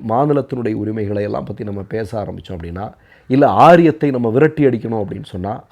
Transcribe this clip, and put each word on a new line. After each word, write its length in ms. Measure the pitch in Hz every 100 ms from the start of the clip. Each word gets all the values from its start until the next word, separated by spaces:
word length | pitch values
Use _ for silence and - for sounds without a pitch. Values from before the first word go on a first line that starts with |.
| 113
மாநிலத்தினுடைய 680 | 113 147 143 123 127 117
உரிமைகளை 500 | 110 104 110 101 101
எல்லாம் 200 | 104 120
பத்தி 200 | - 101
நம்ம 180 | 104 101 98
பேச 360 | 110 104 110
ஆரம்பிச்சோம் 280 | 95 92 -
அப்படின்னா, 400 | 92 85 87 113 - _ _ -
இல்ல 200 | 131 139
ஆரியத்தை 640 | 98 147 175 165 156 147
நம்ம 180 | 127 117
விரட்டி 360 | 117 151 156 139
அடிக்கணும் 380 | 110 113 113
அப்படின்னு 200 | 98 98
சொன்னா, 400 | - 95 98 120 -